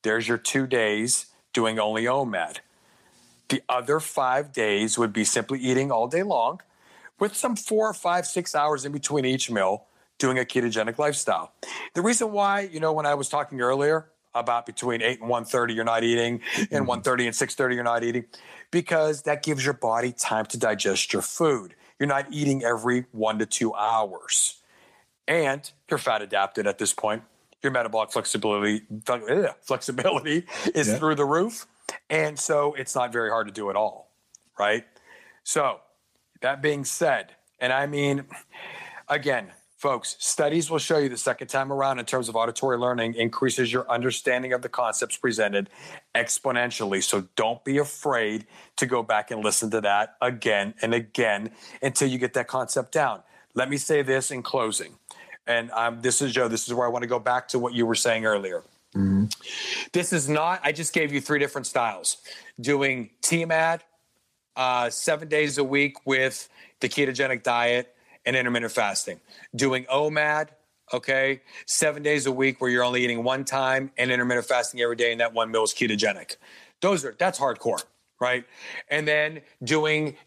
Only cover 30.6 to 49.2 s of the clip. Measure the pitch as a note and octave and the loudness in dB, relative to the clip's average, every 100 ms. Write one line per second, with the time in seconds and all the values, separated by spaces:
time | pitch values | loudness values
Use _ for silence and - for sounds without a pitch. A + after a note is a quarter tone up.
30.6 | - D#3+ C3+ G#2+ D#3 D3 C#3+ D#3 G#3+ A3+ | -2 0 0 2 2 2 2 2 0 -4
31.6 | - _ - - - D#3 D3+ C#3+ - D3+ | -16 _ -14 -14 -2 0 0 -2 0 2
32.6 | D3 C#3+ C3 C#3 B2 A#2 A2+ A2+ G#2 G2 | 2 -2 -4 -2 0 0 0 0 -2 -4
33.6 | G2+ G2 G#2+ - - _ _ - _ - | -2 0 0 -4 -20 _ _ -20 _ -2
34.6 | G2+ A2+ - _ - - - - - D#3+ | 0 0 -2 _ -20 -20 -20 -16 -4 0
35.6 | C3+ G#2 _ _ _ _ _ - B2+ C#3 | 0 -2 _ _ _ _ _ -6 -4 0
36.6 | D3 C#3+ C3+ - E3 B2 F#2 - _ - | 0 -2 -4 0 2 2 -2 -16 _ -6
37.6 | B2+ C3 C#3+ C#3+ C#3+ C#3 C#3 - - - | -2 0 0 0 0 0 -4 -16 -20 -18
38.6 | - - - - - D3+ C#3+ B2 G2+ - | -16 -16 -16 -14 -4 -2 0 -2 -2 -16
39.6 | _ _ C#3+ A#2+ - - - - D3 E3 | _ _ -2 -2 -4 -6 -4 0 2 2
40.6 | D3+ D#3+ - D#3 C#3 B2 - A#2+ C3 C3+ | 0 -2 2 2 2 0 -2 -4 -2 -2
41.6 | C3+ C#3 C3+ B2+ A2+ C3 A#2 A2+ A#2 A2+ | -2 0 0 0 -2 -2 -2 0 0 0
42.6 | C3+ A#2+ B2 A#2+ A2+ A#2 A2+ - C3 A#2 | 0 2 0 0 -2 0 -2 2 0 2
43.6 | A#2+ B2 A#2+ A#2+ B2+ - - B2+ B2+ B2 | 0 0 0 -2 -2 -2 0 -2 0 -4
44.6 | B2 - A#2 - A#2 - C3 G#2+ G#2 G2+ | -2 -2 -2 -2 -4 -2 -2 0 2 0
45.6 | G2 - - - _ A#2 A#2 - C#3 B2 | -2 -10 -20 -20 _ -2 0 -2 0 0
46.6 | A#2+ - G#2 F#2+ - G#2 F#2 - A2 A#2 | 0 -2 -2 0 0 0 -2 -2 0 -2
47.6 | - C#3 C#3+ - D3+ B2 G#2+ G#2+ - - | -2 0 0 -2 0 0 0 -2 -8 -20
48.6 | - - C3 B2 A2 G#2+ | -12 -4 0 0 2 0